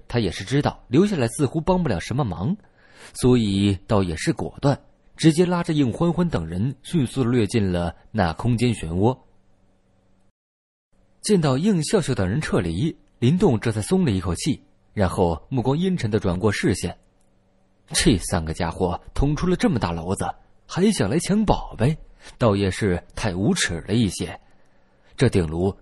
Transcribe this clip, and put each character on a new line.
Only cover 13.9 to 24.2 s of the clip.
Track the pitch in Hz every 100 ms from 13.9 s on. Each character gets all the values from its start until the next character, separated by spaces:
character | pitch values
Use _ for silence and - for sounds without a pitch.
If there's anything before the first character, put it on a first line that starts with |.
| 190
了 | 165
一 | 95
口 | 90
气， | 85 - 113 - _ _
然 | - 92
后 | 85 87 82 -
目 | 135
光 | 113 147
阴 | 190 180
沉 | 110
地 | 107
转 | 95 90
过 | 104
视 | - 175
线。 | 101 90 - _ _ _ _ _ _ _ _ _
这 | 156 170 101
三 | - 92
个 | 80
家 | 80 82
伙 | - 90 85 -
捅 | - 139
出 | 151 175
了 | 170
这 | 240
么 | 123
大 | 92
娄 | 85 82 98
子， | 87 - - _ -
还 | - 208
想 | 202 98
来 | 147
抢 | - 202
宝 | 208 127 - -
贝， | 127 160 - - - -
倒 | 120
也 | 98 98
是 | - 104 90 -
太 | - 113
无 | 87 110
耻 | 185 - 82 -
了 |
一 | 110 104
些。 | -